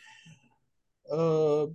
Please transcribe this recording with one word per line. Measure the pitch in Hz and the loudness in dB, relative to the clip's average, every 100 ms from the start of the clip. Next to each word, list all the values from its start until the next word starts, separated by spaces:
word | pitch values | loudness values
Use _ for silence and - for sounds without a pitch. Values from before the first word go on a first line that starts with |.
| 880 906 - - _ _ _ _ _ _ - | -20 -20 -20 -20 _ _ _ _ _ _ -8
آه، | 147 165 160 156 151 151 | -2 0 2 2 0 -2